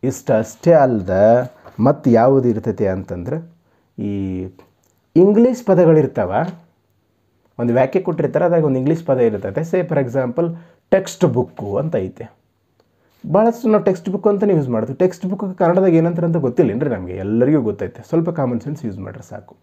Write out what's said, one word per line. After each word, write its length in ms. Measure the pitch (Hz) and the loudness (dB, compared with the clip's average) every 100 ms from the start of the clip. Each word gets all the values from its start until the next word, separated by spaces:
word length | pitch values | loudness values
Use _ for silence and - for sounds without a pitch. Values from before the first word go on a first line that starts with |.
ಇಷ್ಟ 280 | 131 - - | -4 -6 -2
ಅಷ್ಟೇ 400 | 113 - - 170 | -2 -2 -2 4
ಅಲ್ದ 380 | 160 135 113 92 95 104 120 127 _ - - | 4 4 2 0 4 4 4 0 _ -20 0
ಮತ್ತ್ 280 | 120 143 135 | 0 2 2
ಯಾವ್ದು 420 | 113 123 135 123 | 4 6 4 2
ಇರ್ತೈತೆ 380 | 107 117 101 101 | -2 -4 -2 -2
ಅಂತಂದ್ರೆ, 640 | 92 95 90 87 151 165 _ _ _ _ - | -2 -8 -10 -8 -8 -10 _ _ _ _ -10
ಈ 400 | 107 101 95 92 92 - _ _ _ _ _ 165 | -6 -6 -6 -8 -10 -14 _ _ _ _ _ 4
ಇಂಗ್ಲೀಷ್ 500 | 190 208 240 247 - | 4 4 2 0 0
ಪದಗಳಿರ್ತಾವ, 680 | 180 165 156 135 - 92 101 170 - _ _ _ _ _ _ _ _ _ - | 4 6 4 2 -2 -2 -2 -4 -8 _ _ _ _ _ _ _ _ _ -6
ಒಂದು 160 | 120 120 | -2 0
ವಾಕ್ಯ 260 | 131 185 | 0 0
ಕೊಟ್ಟಿರ್ತಾರೆ, 440 | 185 160 147 135 170 | -4 -4 -2 0 0
ಅದ್ರಾಗ 180 | 170 | 2
ಒಂದು 160 | 151 131 | 0 0
ಇಂಗ್ಲೀಷ್ 260 | 131 165 - | 0 -2 -2
ಪದ 140 | 131 | 0
ಇರ್ತೈತೆ. 420 | 117 104 101 107 | 2 0 -6 -6
Say 260 | 165 180 175 | -4 -4 -2
for 200 | 147 127 | -2 -2
example 480 | 131 127 - 170 165 - _ _ | -2 -4 -2 -4 -4 -16 _ _
ಟೆಕ್ಸ್ಟ್ 340 | 196 190 - 170 | -2 -2 -2 0
ಬುಕ್ಕು 520 | 120 123 - 101 101 | 0 -4 -8 -6 -4
ಅಂತ 180 | 156 131 | -2 -4
ಐತೆ. 360 | 92 95 110 _ _ _ _ _ _ _ _ _ - | -6 -10 -20 _ _ _ _ _ _ _ _ _ -2
ಭಾಳಷ್ಟು 360 | 170 226 226 233 | 2 2 0 0
ನಾವು 140 | 208 | 2
ಟೆಕ್ಸ್ಟ್ 260 | 202 185 - | 2 -2 -4
ಬುಕ್ 180 | 190 208 | -2 0
ಅಂತಾನೆ 260 | 202 202 | 0 2
ಯೂಸ್ 160 | 170 131 | 0 0
ಮಾಡ್ತೀವಿ. 280 | 117 113 135 | -2 -4 -2
ಟೆಕ್ಸ್ಟ್ 280 | 180 180 185 | -2 -2 -8
ಬುಕ್ 320 | 190 196 185 | -6 -8 -2
ಕನ್ನಡದಾಗ 360 | 170 175 185 | 2 2 4
ಏನಂತಾರೆ 340 | 165 165 170 170 | 2 2 -2 -2
ಅಂತ 100 | 165 | 0
ಗೊತ್ತಿಲ್ಲೇನ್ರಿ 520 | 135 120 135 107 147 | -2 0 0 0 -4
ನಮಗೆ? 240 | 104 90 | -4 -6
ಎಲ್ಲರಿಗೂ 480 | 92 95 113 127 151 | -8 -2 2 2 2
ಗೊತ್ತೈತೆ. 420 | 113 98 87 - - | 0 -6 -8 -10 -4
ಸ್ವಲ್ಪ 200 | 165 170 | -2 -2
ಕಾಮನ್ 320 | 170 131 120 | -4 -4 -4
ಸೆನ್ಸ್ 240 | 143 147 117 | -8 -10 -10
ಯೂಸ್ 140 | 95 | -10
ಮಾಡ್ರೆ 240 | 101 107 | -12 -14
ಸಾಕು. 320 | - 104 - _ | -18 -18 -20 _